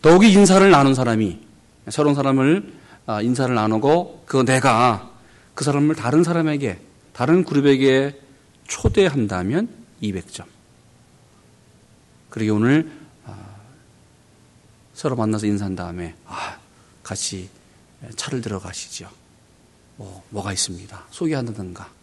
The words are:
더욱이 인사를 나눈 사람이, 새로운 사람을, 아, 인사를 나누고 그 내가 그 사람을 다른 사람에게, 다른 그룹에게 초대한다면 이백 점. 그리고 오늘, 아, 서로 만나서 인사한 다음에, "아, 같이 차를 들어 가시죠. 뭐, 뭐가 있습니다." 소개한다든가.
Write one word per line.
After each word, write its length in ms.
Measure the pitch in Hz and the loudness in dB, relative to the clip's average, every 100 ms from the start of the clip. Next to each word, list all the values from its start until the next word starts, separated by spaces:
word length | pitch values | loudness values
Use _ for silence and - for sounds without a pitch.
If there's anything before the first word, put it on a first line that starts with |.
더욱이 320 | 151 180 220 | 6 8 8
인사를 360 | 196 196 190 196 | 8 6 6 6
나눈 240 | 151 139 | 6 4
사람이, 460 | 131 120 110 104 82 - _ _ _ - | 2 0 0 -2 -4 -18 _ _ _ -10
새로운 240 | 131 147 | -2 0
사람을, 600 | 143 139 135 135 180 202 - - - - | 0 0 2 2 0 -4 -20 -20 -20 -8
아, 160 | 107 | -4
인사를 340 | 113 127 127 120 | -2 -2 -2 0
나누고 680 | 107 110 139 165 175 - - | 0 0 2 0 0 -16 -4
그 180 | 135 | 0
내가 720 | 127 131 131 113 123 101 - - - _ _ - | 2 2 2 4 2 0 -8 -20 -20 _ _ -6
그 80 | |
사람을 320 | 143 143 151 156 | -4 0 0 -2
다른 280 | 113 147 | 0 2
사람에게, 580 | 170 170 156 147 131 90 - _ _ | 2 0 -2 -4 -6 -8 -16 _ _
다른 320 | - 123 175 170 | -6 0 2 2
그룹에게 720 | 143 143 135 135 131 139 143 _ _ _ _ - | 2 2 4 4 2 0 -8 _ _ _ _ -16
초대한다면 1000 | - - - 185 139 107 92 92 151 233 - - _ | -6 -2 2 0 0 -4 -4 -4 -4 -4 -10 -20 _
이백 320 | 107 95 - | -8 -8 -12
점. 120 | - - _ _ _ _ _ _ _ _ _ _ _ _ _ _ _ _ _ _ | -18 -20 _ _ _ _ _ _ _ _ _ _ _ _ _ _ _ _ _ _
그리고 280 | - 107 107 | -6 -2 2
오늘, 340 | 117 147 160 - - _ - | 2 2 0 -12 -20 _ -20
아, 80 | 98 98 101 - - _ _ _ _ _ _ _ _ _ _ _ | -20 -20 -20 -20 -20 _ _ _ _ _ _ _ _ _ _ _
서로 220 | - 151 120 | -8 -6 -2
만나서 300 | 110 110 104 | -2 -2 -2
인사한 300 | 101 98 90 | -2 -4 -8
다음에, 400 | 87 87 85 - - | -10 -10 -12 -14 -18
"아, 320 | - - - _ _ _ _ | -14 -14 -16 _ _ _ _
같이 480 | - 95 - 98 95 _ _ _ _ _ 117 113 | -12 -10 -10 -12 -16 _ _ _ _ _ -18 -12
차를 240 | - 131 | -8 -8
들어 180 | 110 101 | -8 -10
가시죠. 500 | 92 90 - - 85 _ _ _ _ _ _ _ _ - | -10 -16 -16 -18 -18 _ _ _ _ _ _ _ _ -20
뭐, 280 | 98 98 _ | -20 -20 _
뭐가 220 | 104 98 | -12 -8
있습니다." 540 | 92 - 87 95 - - | -6 -8 -10 -16 -20 -20
소개한다든가. 800 | - 165 147 120 107 92 87 - _ | -8 -4 -4 -6 -10 -12 -14 -20 _